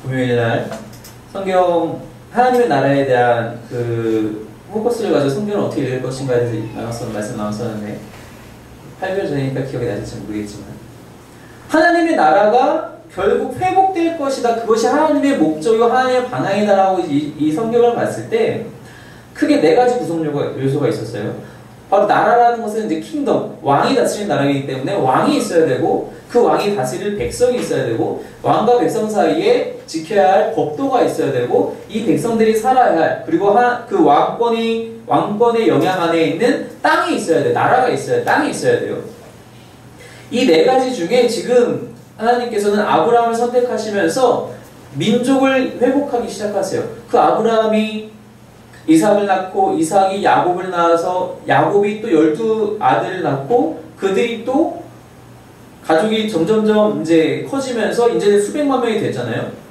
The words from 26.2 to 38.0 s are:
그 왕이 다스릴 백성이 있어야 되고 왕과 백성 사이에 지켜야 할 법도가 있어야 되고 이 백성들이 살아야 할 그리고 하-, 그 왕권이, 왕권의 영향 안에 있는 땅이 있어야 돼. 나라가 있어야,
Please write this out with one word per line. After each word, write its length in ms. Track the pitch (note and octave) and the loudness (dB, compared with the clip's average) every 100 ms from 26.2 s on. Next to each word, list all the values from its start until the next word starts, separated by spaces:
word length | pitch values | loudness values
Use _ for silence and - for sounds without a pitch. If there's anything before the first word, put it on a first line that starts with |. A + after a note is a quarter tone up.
| - | -2
그 140 | A#3+ | 2
왕이 340 | A3 G3+ G3+ G3+ | 2 2 0 -2
다스릴 400 | - F3+ G#3 G#3 | -4 -4 -6 -4
백성이 420 | - - B3 B3 | -6 0 0 0
있어야 260 | - C#3+ - | -2 -2 -2
되고 380 | A2+ - - - - | -2 -4 -6 -12 -8
왕과 380 | B2 A#2+ G#3+ A#3+ | -2 0 2 2
백성 280 | - A3 G#3+ | 2 -2 -2
사이에 680 | G#3 E3 D#3 G3+ B4 - - - | 0 2 2 2 2 0 -8 -10
지켜야 480 | D#3+ - G#3 - | -10 -2 2 4
할 220 | F#3+ - - | 4 2 0
법도가 480 | - - C#4 A#3+ | -4 -2 -2 0
있어야 280 | - - C#3 | 0 0 -2
되고 460 | B2+ B2 - - - - | -2 0 0 0 -6 -8
이 160 | A3 | -6
백성들이 540 | - C#3+ A#3 A3 A3 A3 | -2 0 0 2 2 2
살아야 420 | B3+ B3+ A#3+ E3 | 2 4 4 4
할 240 | D#3 - - | 0 -2 -2
그리고 240 | E3 G3+ | 0 2
하-, 340 | G#3 B3 A#3+ - | 4 2 0 -4
그 180 | F#3 | 2
왕권이, 1000 | D#3 D3+ D#3+ - A#3 A3+ A3+ A3+ A3+ - - | 4 4 2 0 0 0 0 -2 -6 -12 -2
왕권의 600 | D#3+ G3+ G#3 A#3+ A3+ E3+ | 0 0 0 2 4 2
영향 340 | C#3+ F3 F#3 | 2 2 0
안에 220 | E3+ E3 D#3 | 0 2 0
있는 380 | E3 B3 - - - | 2 0 0 -4 -4
땅이 340 | D4+ D#4+ E4+ A#3+ | 0 0 0 -2
있어야 260 | - D#3+ | 0 0
돼. 100 | A#2+ | 2
나라가 360 | - - - - | 0 2 2 2
있어야, 340 | - | -2